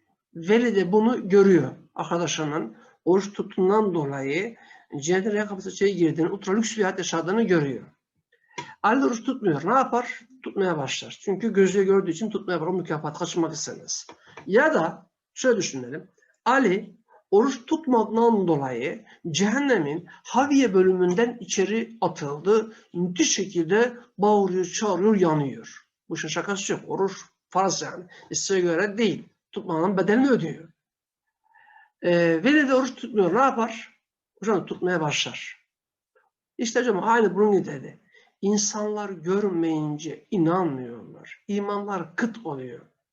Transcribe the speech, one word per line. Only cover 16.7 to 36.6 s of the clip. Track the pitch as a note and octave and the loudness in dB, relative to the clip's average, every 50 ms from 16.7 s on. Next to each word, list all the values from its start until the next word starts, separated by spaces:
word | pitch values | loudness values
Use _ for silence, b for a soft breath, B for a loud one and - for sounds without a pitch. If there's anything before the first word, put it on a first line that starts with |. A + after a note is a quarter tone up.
| F3 G3+ - - - _ _ b b b b - | 2 0 -2 -8 -18 _ _ b b b b 2
oruç | - G3+ A#3 C#4 C4 - - | 4 4 4 4 0 -4 -6
tutmadığından | - D#4+ D#4 D4+ - B3+ A3+ A3 G#3+ G#3+ A3+ A#3 A#3 A#3 G#3 F#3+ E3+ | -4 -4 -4 0 2 2 2 2 0 0 2 4 4 4 4 2 2
dolayı | E3 C#3+ C#3 C3 B2+ A#2 B2 D#3+ G3 A#3+ B B B B B F3 | 0 0 0 -4 -4 -4 -6 -6 -8 -8 B B B B B -6
cehennemin | D3+ C#3+ G3 G#3+ A3+ C#4 C#4+ C#4 B3+ G3+ D#3+ C#3+ D3 E3+ - B B B B | -2 0 0 0 2 0 2 2 2 2 0 -2 -4 -6 -8 B B B B
Haviye | - - A3+ C4+ C#4+ D4 C#4 C4 A3+ F#3+ | -4 0 0 2 4 4 4 4 4 4
bölümünden | F#3+ F#3 F#3 F#3 F3+ F#3 F3+ F3+ F#3 A#3 A#3+ A#3 - | 4 4 4 4 4 2 2 2 2 0 0 -2 -6
içeri | - - - - F#3 F#3 G#3 A3+ A3+ - - - | -10 -8 -2 -2 0 0 0 -2 -4 -6 -6 -4
atıldı. | - E3+ - - D#3+ C#3+ C#3+ D3 D#3 F#3 G#3+ A3 A3+ A3+ B B B B B | -4 -4 -4 -4 -8 -8 -8 -4 0 2 2 2 0 -2 B B B B B
Müthiş | F3 F3+ F3+ F3+ F3+ D#4+ - - | -4 -4 -2 0 0 0 2 2
şekilde | - F#3+ F#3+ - F3 E3 D#3 F#3+ G#3+ A#3+ B3 A#3+ B B B B - | -2 -4 -4 -2 -2 -2 2 2 2 2 2 -2 B B B B 0
bağırıyor, | F#3 G#3 G#3+ G#3 G3 F#3 F3+ F#3 F3+ | 2 4 4 4 2 2 0 -2 -2
çağırıyor, | E3+ - - A3 G#3 F#3+ E3+ F#3 A3 A3 | -4 -4 -4 -2 -2 0 2 4 4 4
yanıyor. | G3 F3+ E3 D#3 D3+ C#3+ C3+ A2+ A2+ A2+ - - - _ _ _ _ _ - | 4 4 4 4 2 0 -2 -4 -10 -14 -18 -20 -20 _ _ _ _ _ -10
Bu | F3+ | -10
işin | D#3 - D#3 | -8 -6 -6
şakası | D3+ E3+ E3 F#3 G3+ F#3+ - - | -6 -6 -4 -4 -4 -6 -4 -6
yok. | F#3+ - - - | -6 -6 -6 -6
Oruç | D3 D#3+ F#3+ G3 G3 - - _ _ _ _ _ | -4 -2 -2 -2 -4 -8 -18 _ _ _ _ _
Farz | - F3+ F#3+ F#3+ E3 - | -2 0 0 0 0 -4
yani. | D3+ C#3 - F3 F3+ B B B B B | -6 -10 -12 -14 -16 B B B B B
İsteğe | E3 E3 - - G3 F#3+ | -6 -6 -4 -2 0 2
göre | F3+ F3 E3+ D#3+ G3 G#3 G3 G#3 | 2 2 2 0 0 -2 0 0
değil. | A#3+ G3+ D3+ A2+ - - _ _ _ _ | 0 0 0 -2 -8 -16 _ _ _ _
Tutmanın | - G3+ - - E3+ D#3 E3 F#3+ G3+ F#3 | -14 -12 -8 -4 -2 0 0 0 2 0
bedelini | F#3 F#3+ G#3 A#3+ C4 C#4 | 2 2 4 4 4 4
ödüyor. | B3 G3 D#3 D#3 - - - - _ _ _ _ _ _ _ _ _ _ _ _ _ _ _ b b b b b b b b b b - | 2 2 0 -2 -8 -10 -14 -20 _ _ _ _ _ _ _ _ _ _ _ _ _ _ _ b b b b b b b b b b -6
Ee, | - F3 F3 E3+ E3+ E3+ E3 D#3+ E3 | -2 2 2 4 4 2 2 2 2
veli | B3 D4 D#4 D4 C4 | 4 4 4 4 4
de | C#4 | 2
oruç | B3+ C4 C4 - | 2 2 0 -4
tutmuyor. | - - A#3 B3 G#3+ F#3+ E3+ E3+ | -10 -12 -4 0 2 2 4 4
Ne | A3+ | 4
yapar? | C4+ C4+ A#3 A3 A3 A3 - - - - _ _ _ _ _ _ _ _ _ - | 2 2 2 0 -2 -4 -4 -10 -16 -18 _ _ _ _ _ _ _ _ _ -8
Hocam | G3 G#3 A3 F3+ - | -4 -2 0 0 -2
tutmaya | - - - - F3+ F3+ E3+ | -4 -8 -4 -2 -2 0 0
başlar. | D#3+ D3 C#3 - - C3 A#2 - - - - _ _ _ _ _ _ _ _ _ _ _ _ _ _ _ _ _ _ _ _ | -2 -2 -2 -4 -4 -6 -8 -12 -14 -16 -18 _ _ _ _ _ _ _ _ _ _ _ _ _ _ _ _ _ _ _ _
İşte | - | -6